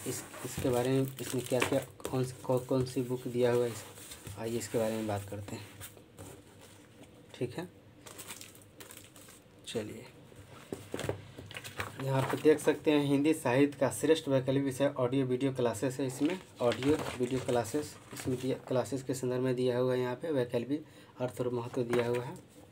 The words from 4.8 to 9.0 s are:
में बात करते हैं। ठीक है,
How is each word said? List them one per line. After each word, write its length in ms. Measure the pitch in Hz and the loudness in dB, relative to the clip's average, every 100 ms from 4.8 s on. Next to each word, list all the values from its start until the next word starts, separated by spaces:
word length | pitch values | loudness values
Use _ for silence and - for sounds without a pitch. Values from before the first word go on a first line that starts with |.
| 110 110 | 0 0
में 120 | 110 | -2
बात 220 | 101 - | -2 -4
करते 260 | 104 104 113 | -10 -8 -10
हैं। 100 | - - - - - - - - - - - - - - - - - - | -12 -14 -16 -18 -20 -18 -16 -16 -20 -20 -20 -20 -20 -20 -20 -20 -20 -6
ठीक 220 | 127 - | -6 -6
है, 100 | 180 - - - - - - - - - - - - - | -10 -14 -20 -20 -18 -16 -14 -14 -16 -18 -20 -20 -18 -16